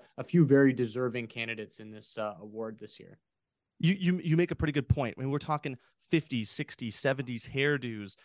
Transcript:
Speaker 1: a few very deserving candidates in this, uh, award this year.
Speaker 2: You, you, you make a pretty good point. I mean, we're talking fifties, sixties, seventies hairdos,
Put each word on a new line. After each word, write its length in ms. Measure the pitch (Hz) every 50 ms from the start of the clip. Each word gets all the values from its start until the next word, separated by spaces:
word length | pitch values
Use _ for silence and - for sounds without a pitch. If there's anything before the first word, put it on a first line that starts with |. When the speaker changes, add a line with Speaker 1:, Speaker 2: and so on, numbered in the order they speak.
| - _ _ -
Speaker 1:
a 60 | 127
few 220 | - - 170 160
very 260 | 127 139 139 139 135
deserving 560 | 123 117 123 113 107 123 127 123 110 123 117 113
candidates 540 | - 120 117 113 113 110 107 101 - -
in 100 | 110 107
this, 260 | 107 107 104 - - 113
uh, 180 | 107 107 104 82
award 380 | 101 107 104 110 113 110 110 110
this 220 | 107 107 - -
year. 180 | - 90 - - _ _ _ _ _ _ _ _ _ _ _ -
Speaker 2:
You, 160 | - 165 196 190
you, 220 | 185 170 180 180 -
you 140 | 156 156 165
make 140 | 175 170
a 40 | 160
pretty 160 | - 170 151
good 160 | 139 147 123 -
point. 280 | - 151 135 113 - -
I 40 |
mean, 80 | 131 135
we're 100 | 139 147
talking 380 | - - 151 147 - 147 131 - _ _ _ _ _ -
fifties, 400 | - 160 151 - 135 120 110 -
sixties, 460 | - - 147 - - - 123 113 101 -
seventies 520 | - 139 135 131 139 123 123 113 - 123 120
hairdos, 640 | 135 139 143 147 135 123 123 113 107 104 95 - - _